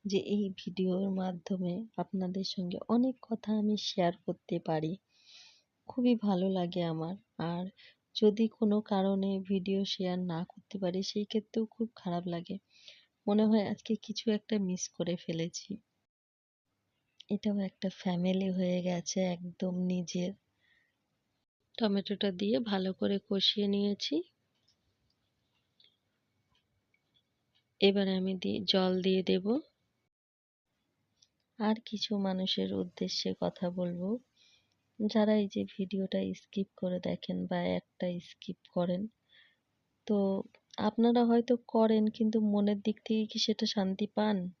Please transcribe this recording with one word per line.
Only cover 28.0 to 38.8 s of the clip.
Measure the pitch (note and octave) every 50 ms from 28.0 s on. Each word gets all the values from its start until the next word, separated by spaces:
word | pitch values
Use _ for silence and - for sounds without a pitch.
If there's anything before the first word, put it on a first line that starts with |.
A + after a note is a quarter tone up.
| G3 F#3+ F#3+
আমি | F#3 F#3 F#3+ F#3+
দি-, | F#3 - G3 G#3 A3+ F#3+
জল | F3+ - F#3+ F#3 F#3 F#3 F#3
দিয়ে | F3+ F#3+ F#3+ F#3+
দেব। | F3+ F#3+ F#3+ F#3 F#3 G3+ A#3 D4+ - _ _ _ _ _ _ _ _ _ _ _ _ _ _ _ _ _ _ _ _ _ _ _ _ _ _ _ _ _ _ _ - _ _ _ _ _ _ -
আর | G#3+ G#3+ A3 A3 -
কিছু | - A3 G3 - - G#3+ G3+
মানুষের | G3 F#3+ F#3 F#3 F#3+ F#3 - G3 F#3+ F#3+ G3
উদ্দেশ্যে | G3 F#3 F3+ _ - F#3 F#3 - - - F#3+ F#3 _
কথা | F3+ F3 - - F#3 F3
বলবো, | F3+ F#3 F3+ F3 F3 F3 F3+ G3 A3+ B3 _ _ _ _ _ _ _ _ _ _ _ _ _ _ _ -
যারা | G#3 G#3+ - A3+ G#3 G#3 G#3+
এই | G#3+ G#3 G3
যে | - G#3 G3
ভিডিওটা | G3 - - F#3+ F#3 - F#3+ F#3+ F#3 - G3 F#3+ F#3+ F#3+
স্কিপ | - - _ - G3 G3 _ _
করে | - - F3+ F3+ F3+
দেখেন | F3+ F#3 F3+ - - - F3+ F3+ F3+
বা | F3+ F#3 F3 F3 F3+ -
একটা | F3+ _ _ _ _ F#3 F3+ F3 F3
স্কিপ | - - - _ - - F3+ _ _ - _
করেন, | F3+